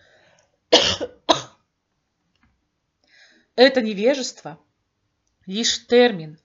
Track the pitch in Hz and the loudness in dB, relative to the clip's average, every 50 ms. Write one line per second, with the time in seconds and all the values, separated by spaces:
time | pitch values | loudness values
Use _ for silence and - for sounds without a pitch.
0 | _ _ _ _ _ _ _ _ _ _ _ _ _ - - - - - - - | _ _ _ _ _ _ _ _ _ _ _ _ _ 0 0 2 2 0 -4 -6
1 | - - - _ _ - 330 - - - _ _ _ _ _ _ _ _ _ _ | -10 -14 -14 _ _ -2 -2 -2 -2 -16 _ _ _ _ _ _ _ _ _ _
2 | _ _ _ _ _ _ _ _ _ _ _ _ _ _ _ _ _ _ _ _ | _ _ _ _ _ _ _ _ _ _ _ _ _ _ _ _ _ _ _ _
3 | _ _ _ _ _ _ _ _ _ _ - - 254 269 269 254 220 214 214 185 | _ _ _ _ _ _ _ _ _ _ 2 4 4 4 4 2 -4 -4 -6 -2
4 | 208 254 294 277 247 - - - - 151 156 - _ _ _ _ _ _ _ _ | 0 0 0 -2 -6 -12 -14 -16 -18 -18 -18 -18 _ _ _ _ _ _ _ _
5 | _ _ _ _ _ _ _ _ _ 185 190 214 233 - - - - - 240 247 | _ _ _ _ _ _ _ _ _ -12 -8 -6 -4 -4 -4 -6 -4 0 4 4
6 | 247 240 208 170 156 156 156 - | 4 4 2 -2 -12 -14 -18 -20